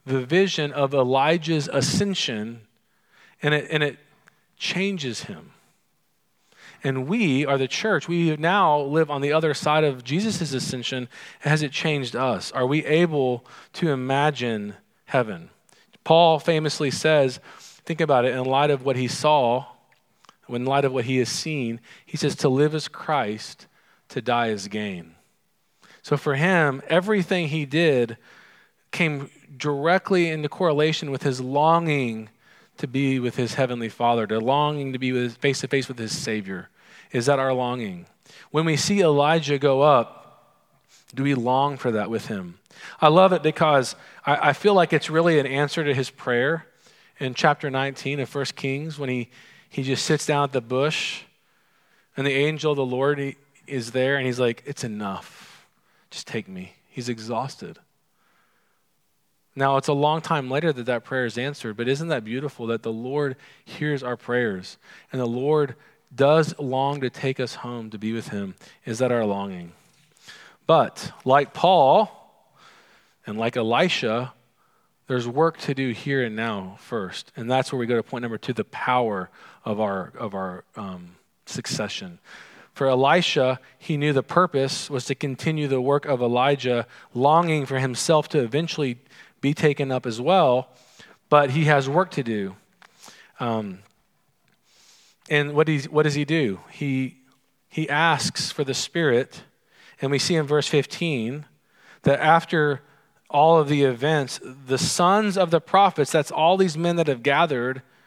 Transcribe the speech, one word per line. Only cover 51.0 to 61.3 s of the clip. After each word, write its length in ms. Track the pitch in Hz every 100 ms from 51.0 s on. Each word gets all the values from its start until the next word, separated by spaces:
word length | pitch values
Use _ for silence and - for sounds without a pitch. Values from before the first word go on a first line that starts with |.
| - - - _ _ _ _ _ _ _ _ -
and 80 |
the 80 | 139
angel 380 | 135 147 156 156
of 60 | 143
the 100 | 131
Lord, 320 | 123 139 143
he, 180 | 139 131 _ _ -
is 240 | 135 113
there 260 | 123 131 139
and 80 |
he's 140 | 131 123
like, 240 | 123 117 -
"It's 180 | 139
enough. 840 | 123 104 104 92 - - - - _ _ _ _ _
Just 180 | - -
take 200 | 113 95
me." 260 | 95 92 _ _
He's 200 | - 120
exhausted. 720 | 117 110 113 135 - 85 82 _ _ _ _ _ _ _ _ _ _ _ _ _ _ _ _ _ -
Now, 200 | 139 139
it's 120 | 147
a 40 |
long 280 | 143 147 160
time 280 | - 160 131
later 240 | 131 170
that 140 | 131 120
that 160 | 120
prayer 220 | - 131
is 120 | 120